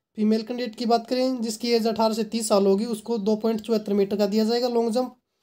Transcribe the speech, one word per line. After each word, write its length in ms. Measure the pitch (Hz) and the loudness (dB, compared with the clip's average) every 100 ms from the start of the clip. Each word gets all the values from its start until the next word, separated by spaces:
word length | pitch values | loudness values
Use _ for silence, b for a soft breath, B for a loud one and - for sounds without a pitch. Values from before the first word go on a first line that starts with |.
| _ - | _ -2
फीमेल 260 | 214 220 | 2 2
कैंडिडेट 340 | 220 240 247 233 | -2 -6 -6 -4
की 100 | 233 | 0
बात 200 | 233 233 | 0 0
करें, 360 | 254 262 254 | -2 0 -2
जिसकी 300 | 226 220 240 | -4 -4 0
एज 140 | 233 226 | 0 0
अठारह 280 | 220 220 | 0 0
से 100 | 220 | 0
तीस 240 | 220 226 220 | -4 -4 2
साल 180 | 202 196 | 4 4
होगी, 180 | 196 | 2
उसको 340 | 240 214 - 233 | 0 -6 -4 -2
दो 180 | 196 214 | 0 0
पॉइंट 240 | 226 214 | 0 -2
चौहत्तर 320 | 214 220 214 | -2 -2 0
मीटर 240 | 202 196 214 | 0 0 0
का 100 | 202 | 0
दिया 180 | 214 | 2
जाएगा 240 | 220 240 247 | 2 0 0
लॉन्ग 240 | 233 233 | 0 0
जंप। 240 | 233 247 - _ _ | 0 -4 -8 _ _